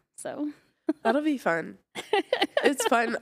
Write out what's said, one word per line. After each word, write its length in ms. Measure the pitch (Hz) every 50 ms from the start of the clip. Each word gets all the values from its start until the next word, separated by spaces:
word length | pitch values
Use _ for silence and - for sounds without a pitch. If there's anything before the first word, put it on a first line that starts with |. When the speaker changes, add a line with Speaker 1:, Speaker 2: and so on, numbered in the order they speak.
| _ _ _
Speaker 1:
So. 340 | - - - - 285 302 294 294 _ _ _ _ _ _ - 302 - -
Speaker 2:
That'll 200 | 226 226 294 302
be 160 | 311 294 240
fun. 400 | - 175 165 165 160 - 196 - _ _ -
Speaker 1:
<laughs> 160 | - - - - 392 - - 523 440 - - - 554 -
Speaker 2:
It's 200 | 466 285 - 453
fun. 320 | 453 254 233 240 233 233 -